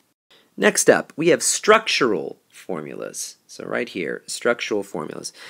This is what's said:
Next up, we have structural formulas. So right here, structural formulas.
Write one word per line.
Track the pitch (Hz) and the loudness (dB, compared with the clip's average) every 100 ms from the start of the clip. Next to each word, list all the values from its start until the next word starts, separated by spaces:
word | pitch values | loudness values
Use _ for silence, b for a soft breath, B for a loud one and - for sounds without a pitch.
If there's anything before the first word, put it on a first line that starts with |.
| _ _ _ b b - | _ _ _ b b 2
Next | 208 202 - | 2 6 6
up, | 95 - - | 4 2 0
we | 165 | 2
have | 127 | 4
structural | - - - 214 - - 131 90 69 - _ - - | 2 0 4 4 4 0 2 0 -4 -12 _ -20 -10
formulas. | 85 73 52 50 - - - _ | -8 -8 -10 -10 -10 -12 -14 _
So | - | -14
right | - 120 120 | -8 -6 -6
here, | 98 73 55 - | -6 -6 -6 -10
structural | - - - - 104 | -4 -2 -2 -2 -4
formulas. | 95 87 78 - - B | -4 -8 -8 -10 -14 B